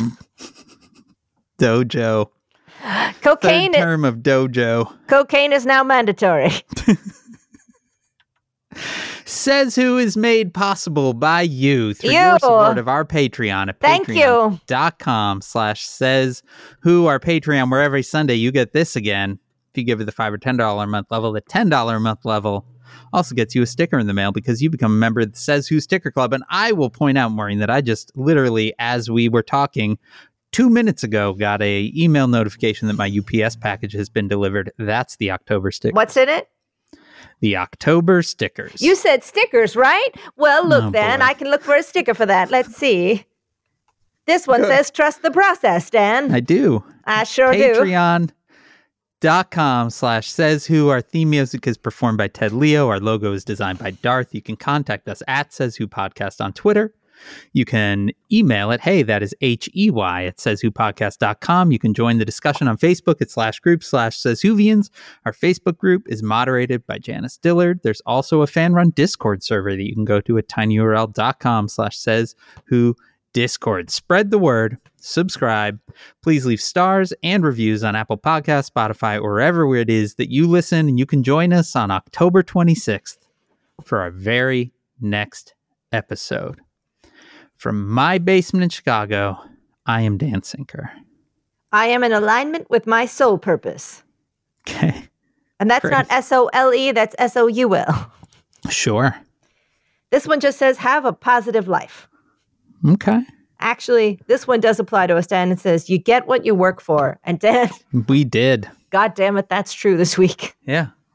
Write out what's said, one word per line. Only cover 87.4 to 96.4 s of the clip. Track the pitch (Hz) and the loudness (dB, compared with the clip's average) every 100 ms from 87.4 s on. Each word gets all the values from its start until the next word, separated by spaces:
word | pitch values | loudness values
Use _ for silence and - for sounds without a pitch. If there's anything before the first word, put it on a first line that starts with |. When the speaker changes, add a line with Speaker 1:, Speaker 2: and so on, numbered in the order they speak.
| _ _ | _ _
Speaker 2:
From | 117 107 101 | -6 -6 -4
my | 117 151 185 | -2 0 0
basement | 175 190 170 185 | 0 0 0 -2
in | 175 | -2
Chicago, | - - 113 104 104 101 92 - _ _ _ | -4 -2 -2 -2 -2 -2 -6 -14 _ _ _
I | - 113 | -4 0
am | 110 101 | 0 -2
Dan | 151 107 | -2 -4
Sinker. | - - 135 - - - _ _ _ _ _ _ _ | -8 -14 -16 -16 -16 -18 _ _ _ _ _ _ _
Speaker 1:
I | 214 233 | 0 2
am | 247 | 0
in | 247 | 0
alignment | 214 208 233 285 320 - | 0 2 0 -2 -8 -2
with | 233 226 | -2 0
my | 226 | 0
soul | 240 - 254 190 | -2 0 2 2
purpose. | 208 160 95 - - - _ _ _ _ _ _ - | 0 -2 -4 -12 -16 -20 _ _ _ _ _ _ -14
Speaker 2:
Okay. | - 160 - - _ _ _ _ _ | -4 -2 -2 -12 _ _ _ _ _
Speaker 1:
And | 208 | 0
that's | 247 | 0
Speaker 2:
Great. | - | 2
Speaker 1:
not | 269 - | 0 0
S | 254 247 | -2 2
O | 262 | 2